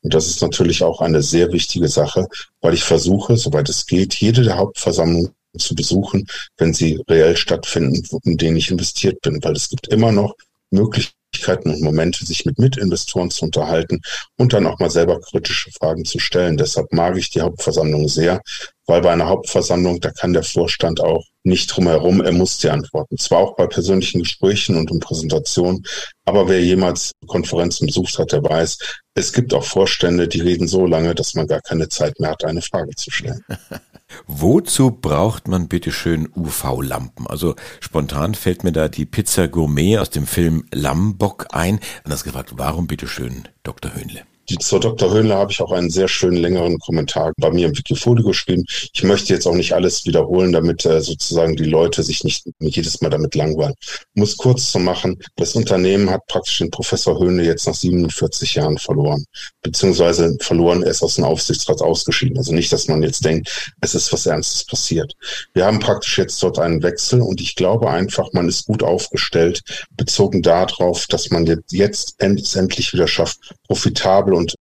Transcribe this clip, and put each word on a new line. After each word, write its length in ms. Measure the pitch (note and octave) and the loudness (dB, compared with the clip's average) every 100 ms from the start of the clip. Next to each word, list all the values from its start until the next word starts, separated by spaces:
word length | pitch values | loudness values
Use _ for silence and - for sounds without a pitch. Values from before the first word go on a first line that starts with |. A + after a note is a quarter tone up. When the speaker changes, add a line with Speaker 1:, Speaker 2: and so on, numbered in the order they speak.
Speaker 1:
Und 120 | D#2+ | 0
das 140 | D#2+ - | 0 0
ist 120 | - | -2
natürlich 440 | E2+ - E2+ E2 | -2 0 0 2
auch 160 | E2+ - | 0 0
eine 220 | D#2+ D#2+ | 2 2
sehr 280 | C#2+ E2+ F2 | 2 2 2
wichtige 380 | F2 - - D#2+ | 0 -2 -2 0
Sache, 400 | D2 D2 - F#2 - - _ | 2 0 0 -4 -8 -20 _
weil 120 | E2 | 0
ich 120 | F2 | 0
versuche, 520 | - - E2+ G2+ - A#2 | 2 2 2 0 2 0
soweit 320 | - D2+ - | 2 -2 -2
es 180 | - - | -4 0
geht, 280 | F#2 F#2+ | 0 0
jede 300 | - G#2+ A#2 | 0 2 4
der 140 | A2+ F2+ | 4 2
Hauptversammlungen 760 | F#2+ - - E2 E2 E2+ F2 _ _ - | -2 -2 -2 0 2 2 0 _ _ -8
zu 160 | - | -6
besuchen, 540 | D#2+ D2 F2+ G2 G2 G2 - - - | -4 0 0 0 -2 -4 -12 -16 -2
wenn 180 | E2 | 0
sie 280 | D#2 D#2+ D#2 - | 2 0 0 2
reell 280 | E2 D#2+ E2 | 4 6 4
stattfinden, 680 | - E2 - - C#2 D2+ E2 D2 | 0 -2 -2 -2 0 0 -4 -4
in 140 | - E2 | -2 0
denen 200 | E2 D#2+ | 2 2
ich 140 | - | 0
investiert 500 | F2+ E2+ - G2 - | -2 -2 -2 -2 0
bin, 200 | E2 D2 | -4 -2
weil 140 | E2 D2+ | -2 -4
es 120 | - | -4
gibt 200 | - - | -8 -2
immer 240 | G#2+ A2+ | 2 4
noch 220 | G#2 G#2 - _ _ _ | 4 0 -6 _ _ _
Möglichkeiten 1000 | F#2+ G#2 A2 - _ _ - - F#2 - | 0 2 0 -4 _ _ -8 -2 -2 -2
und 120 | D2+ | -2
Momente, 420 | D#2 D#2 E2+ - | 0 2 0 -2
sich 200 | - - | -6 -6
mit 160 | - C#2+ | -4 2
Mitinvestoren 720 | C3 C3 G2 E2+ - F#2 F2 | 2 2 -2 -2 -4 -4 -4
zu 140 | - E2 | -4 -4
unterhalten 540 | E2 D2+ E2 E2 E2+ - - - - | -2 0 -2 0 -4 -6 -12 -12 2
und 160 | B2+ | 4
dann 160 | A2+ E2 | 4 2
auch 100 | - | 0
mal 100 | F2 | 0
selber 320 | E2+ E2+ G2+ | 2 2 0
kritische 520 | - - - - - | -2 -4 -2 -6 -6
Fragen 320 | - D#2+ E2 | -4 -2 -2
zu 160 | D#2+ - | -4 -4
stellen. 380 | - F2 F2+ D2+ | -2 0 2 2
Deshalb 340 | D2+ - - | 0 -2 -2
mag 240 | E2+ E2+ F#2 | 0 2 0
ich 140 | F2 | -2
die 100 | F2 | -2
Hauptversammlung 680 | E2 E2 - D2+ D#2 D2+ D2+ | -2 -2 -2 0 2 2 0
sehr, 340 | C#2+ E2 F#2 - - - _ - | 2 2 0 -4 -14 -14 _ 2
weil 160 | E2+ | 4
bei 80 | F2+ | 4
einer 160 | E2+ E2 | 2 2
Hauptversammlung, 760 | F#2+ - - - F2 F2+ F2 | 0 0 -2 0 2 2 0
da 120 | E2 | -4
kann 200 | - F2+ | -4 0
der 120 | E2+ | 0
Vorstand 560 | D#2 - E2+ - E2+ E2 | 0 0 0 0 -2 0
auch 240 | E2 D#2+ - _ | 0 0 -4 _
nicht 300 | F#2 F2+ - | 0 0 0
drumherum, 480 | - F2 D#2+ E2 G2 | 0 4 4 4 4
er 100 | - | 4
muss 260 | F2 F#2 - | 2 2 0
dir 140 | D#2 | 0
antworten. 440 | D2 C#2+ D#2 D2 C#2+ | 0 -2 -6 -6 -6
Zwar 220 | - E2+ | 2 2
auch 180 | F#2+ - | 2 2
bei 100 | F2 | 0
persönlichen 520 | - F2 F#2+ F2+ - | 0 0 0 2 -2
Gesprächen 580 | E2+ - F#2+ G2+ - E2+ | -4 0 0 2 0 0
und 140 | D#2+ | 0
in 100 | E2 | -4
Präsentationen, 840 | - D#2+ D#2+ D#2 D2 - F2+ F#2 - - - - | -4 -6 -2 -2 -2 -2 0 -2 -6 -12 -12 -6
aber 240 | - G2+ F2+ | 2 2 4
wer 140 | F#2 | 4
jemals 500 | F2 F#2 F#2 E2+ - - - | 4 4 2 0 -6 -10 -6
Konferenzen 600 | - E2 E2 E2+ - D#2 | -4 -2 -2 -2 -2 -2
besucht 320 | - F#2 - | -2 -4 -2
hat, 140 | E2 | 0
der 100 | D#2+ | 0
weiß, 340 | D2 D#2+ E2 - - - _ | 0 0 0 -4 -12 -14 _
es 180 | - - | -4 0
gibt 220 | - A#2+ | 0 2
auch 100 | C#2+ | 0
Vorstände, 640 | - F#2+ F#2+ - F2 F2 E2+ | 0 2 2 2 2 2 0
die 120 | E2 | 0
reden 280 | F2 F2 E2+ | 0 0 2
so 180 | F#2 F2+ | 2 2
lange, 280 | D#2+ E2+ | 2 0
dass 200 | D#2+ D#2+ | -2 -4
man 120 | D#2+ D#2 | -4 -2
gar 140 | D2+ | -2
keine 280 | - E2 D#2+ | -2 -4 -2
Zeit 320 | - E2+ - | -2 -4 -2
mehr 100 | D#2 | -4
hat, 140 | D#2 | -4
eine 160 | D#2+ E2+ | -4 -4
Frage 340 | - F#2 E2 - | -4 -6 -6 -10
zu 140 | - | -8
stellen. 320 | - - B2 - | -8 -6 -10 -12
<laughs> 800 | - _ - _ - _ - - | -16 _ -18 _ -20 _ -20 -12
Speaker 2:
Wozu 640 | C#3+ D3+ D#3+ F3 - C3 | 0 4 4 2 2 2
braucht 580 | A2+ - D2+ G2+ A2 - | 2 -2 2 0 0 -2
man 200 | F#2 E2+ | -2 0
bitte 240 | E2+ - | -4 -4
schön 360 | - E2+ E2 D#2 | -4 -2 -2 -2
U-V-Lampen? 920 | - D#2+ - C2+ B1+ C2+ B1+ B1+ - - | -6 -6 -4 -4 -4 -4 -6 -10 -12 -10
Also 280 | D2 E2+ - - - | -4 -2 -4 -12 -18
spontan 540 | - D#2+ C#2+ D2 E2 | -6 -4 -4 -2 -4
fällt 300 | G#2+ - F2+ | -2 -2 -2
mir 80 | F2 | -2
da 160 | D#2 D#2 | 0 -2
die 180 | - D2+ | -2 -4
Pizza 420 | - G#2 - E2 | -4 -2 0 0
Gourmet 500 | E2 D#2 C#2+ F2 A2 | 0 0 2 2 2
aus 120 | - | 0
dem 160 | D#2 C#2+ | -4 -4
Film 400 | - E2+ D#2+ - | 0 2 0 -2
Lambock 760 | - D2 D#2 G#2 F#2 G#2 - - | -4 -2 0 0 0 -2 -2 -8
ein. 300 | - F2 G#2 - - | -4 -2 -2 -6 -16
Anders 200 | - D2 | -8 -8
gefragt, 280 | - C2+ - B1+ | -6 -10 -12 -6
warum 300 | C2+ D#2 E2 | -4 -4 -4
bitte 200 | D#2 C2+ | -6 -8
schön 420 | - B1 B1 - _ | -8 -8 -10 -14 _
Doktor 320 | - - - | -16 -12 -12
Höhnle? 280 | - - - - _ - | -10 -12 -16 -20 _ -10
Speaker 1:
Die, 60 | F2 | -6
zur 240 | - G2+ | 0 2
Doktor 320 | A2+ A2+ F#2+ | 2 0 2
Höhnle 220 | G#2 A2 | 4 4
habe 180 | G2 G2+ | 2 0
ich 80 | G2+ | -2
auch 120 | F2 | -2
einen 180 | F2+ F2 | 0 0
sehr 180 | E2+ F#2+ | 0 0
schönen 300 | - F#2 F2 | 2 2 2
längeren 400 | F2 F#2 F2 E2 | 2 0 0 -2
Kommentar 560 | - E2 C#2+ - D#2 - | -2 -2 -2 -2 -2 0
bei 140 | D#2+ | 2
mir 160 | E2+ E2+ | 2 2
im 100 | C#2+ | 0
Wikifolio 480 | - - - A#2+ | -4 -2 2 4
geschrieben. 400 | G#2+ F2+ - F2+ F2+ - - | 4 0 0 -2 -2 -8 -8
Ich 80 | - | -2
möchte 320 | F#2 G2+ - | 2 2 2
jetzt 120 | F2+ F2+ | 0 2
auch 80 | |
nicht 200 | F2 E2 | 2 2
alles 320 | F2 F2 - - | 2 2 0 0
wiederholen, 460 | E2 C#2+ F2+ F#2 | 0 2 2 4
damit, 340 | E2 E2 E2 F2 | 4 2 0 2
äh, 160 | D#2 | 2
sozusagen 520 | D2 E2 - E2 E2 | 0 -6 -2 0 2
die 120 | D#2 D#2 | 2 2
Leute 360 | D#2 E2+ - | 2 2 0
sich 220 | D#2 - | -4 -2
nicht 220 | - - - - | -4 -4 -8 -6
jedes 440 | D#2 - - - | -4 -2 -4 -4
Mal 80 | D#2 | -2
damit 240 | D2+ C#3 | 0 -2
langweilen. 400 | D#3 D#2 D#2 D3 C3+ - - _ - | -2 -2 0 -2 -4 -12 -14 _ 0
Um 60 | |
es 160 | G2+ - | 0 2
kurz 340 | B2+ A#2+ - | 2 2 0
zu 60 | - | 0
machen, 400 | F2+ F2+ F#2+ F2+ - - | 0 0 -4 -4 -10 -6
das 180 | E2+ | -2
Unternehmen 540 | - - F#2+ F#2 G2 G2 | -2 0 2 4 4 2
hat 180 | F#2+ _ | 0 _
praktisch 320 | F2 - - | -6 -2 -2
den 100 | E2 | -2
Professor 500 | - - - - F2 | -4 -4 -2 0 2
Höhnle 240 | F2+ F2+ | 2 4
jetzt 220 | E2 D2+ - | 2 0 -2
nach 80 | |
siebenundvierzig 800 | D#2+ F2+ F2+ E2 - D#2 - - | -2 0 2 0 0 -4 -2 -2
Jahren 240 | - D2+ D2 | 0 0 -2
verloren, 440 | - D2 D2 D2 C#2+ - - _ | -2 0 0 0 -6 -16 -20 _
beziehungsweise 760 | E2 D#2+ F#2+ E2+ E2+ E2+ E2+ D#2 | -6 0 2 4 4 4 2 0
verloren, 420 | - E2+ E2+ F2 | 0 2 4 4
er 100 | E2 | 2
ist 100 | - | 0
aus 140 | E2 - | 0 0
dem 80 | |
Aufsichtsrat 580 | D2+ D#2+ - D#2 - D#2 | 0 0 0 -2 0 0
ausgeschieden. 560 | D#2+ D#2+ - - B2+ - | 2 0 0 0 0 -2
Also 160 | - | 0
nicht, 180 | D#2+ E2 | 0 2
dass 160 | - - | 0 0
man 140 | D#2 | 0
jetzt 240 | D#2 - D#2 | 0 0 0
denkt, 440 | D#2+ D#2+ - - _ | 0 -2 -10 -10 _
es 120 | - | -4
ist 160 | - - | -2 -2
was 100 | - | 0
Ernstes 400 | F2+ D#2 D#2+ - | 0 0 -2 -4
passiert. 480 | - - - E2 D2+ - - - - | -4 -6 -2 -2 -4 -10 -12 -12 -4
Wir 140 | F2+ F#2+ | 2 2
haben 120 | G#2+ | 2
praktisch 380 | G#2 G2+ - - | 2 0 0 -2
jetzt 260 | F#2 - | -2 0
dort 160 | F#2 D#2+ | -2 0
einen 240 | E2+ E2 | 0 0
Wechsel 380 | - - - B2+ | 0 -2 0 2
und 220 | A2+ F#2 | 2 -2
ich 120 | E2+ | -6
glaube 360 | - C3 A2 A2 | 0 0 2 0
einfach, 420 | D#2+ F#2+ - - | 0 -2 -2 -2
man 160 | - F2 | -2 0
ist 160 | - | -2
gut 180 | - G#2+ | -2 0
aufgestellt, 800 | A2 F2+ - - - E2+ E2+ F2 - - - | 2 0 -2 -6 -2 2 2 0 -8 -14 -14
bezogen 460 | - - - G2 F#2+ | -6 -4 2 2 2
darauf, 640 | E2+ E2+ F2+ - F2+ - - | 4 2 2 0 0 0 -4
dass 220 | E2+ - | -4 -2
man 160 | E2+ | 0
jetzt, 260 | E2 E2 - | 2 0 -2
jetzt 440 | F2+ G2+ G#2 - - | 0 0 0 -8 -2
end-, 240 | G2 G2+ | 0 0
es 160 | - F#2+ | 0 -2
endlich 380 | F#2+ - - | -2 -2 -2
wieder 120 | - E2 | 0 0
schafft, 480 | - E2+ - - - _ | 0 -2 -4 -16 -20 _
profitabel 720 | G#2 - - G2 G2 G2+ F2 | 0 0 0 4 4 4 2
und 160 | E2+ - | 0 -6